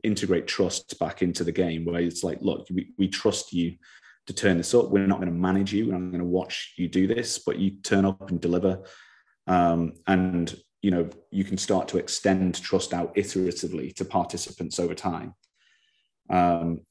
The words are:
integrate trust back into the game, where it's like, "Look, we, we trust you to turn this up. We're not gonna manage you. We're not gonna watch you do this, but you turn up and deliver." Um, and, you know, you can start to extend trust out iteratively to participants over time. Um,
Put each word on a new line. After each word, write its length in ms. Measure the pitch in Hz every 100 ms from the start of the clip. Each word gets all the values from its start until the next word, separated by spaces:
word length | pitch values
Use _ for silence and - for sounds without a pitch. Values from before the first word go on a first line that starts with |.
integrate 440 | 110 101 98 87 -
trust 500 | - 90 - - -
back 240 | 80 -
into 220 | 90 85
the 80 | 85
game, 320 | 82 87 82
where 160 | 82 85
it's 240 | 87 85
like, 160 | 92 -
"Look, 260 | 98 - -
we, 200 | 92 - -
we 100 | 95
trust 440 | - 107 - -
you 220 | 87 85 - - - - _ -
to 80 |
turn 240 | - 104 87
this 160 | 87
up. 160 | 120 110
We're 160 | 101 98
not 140 | 101
gonna 120 | 90
manage 400 | 85 90 95 98
you. 140 | 101 113
We're 100 | 90
not 140 | 90
gonna 140 | 90 87
watch 480 | 92 90 - - -
you 100 | 87
do 180 | 92 95
this, 320 | 117 117 -
but 220 | - -
you 200 | 98 98
turn 240 | - 101 95
up 240 | 95 -
and 120 | 87
deliver." 420 | 87 87 95 92 - - - _ _ _ -
Um, 480 | 90 87 85 82 - -
and, 480 | 92 92 87 82 - _ _
you 80 | 101
know, 200 | 87 82 - _
you 120 | 98
can 140 | 95 95
start 300 | - 95 -
to 80 | 92
extend 580 | - - 98 95 92 85
trust 380 | - 117 -
out 220 | 87 82 101
iteratively 760 | 98 95 92 - 85 85 67 -
to 100 | 92
participants 760 | 95 82 87 - - 82 -
over 160 | 87 80
time. 400 | - 80 78 - _ _ _ _ _ _ _ _ -
Um, 520 | 90 87 85 82 82 -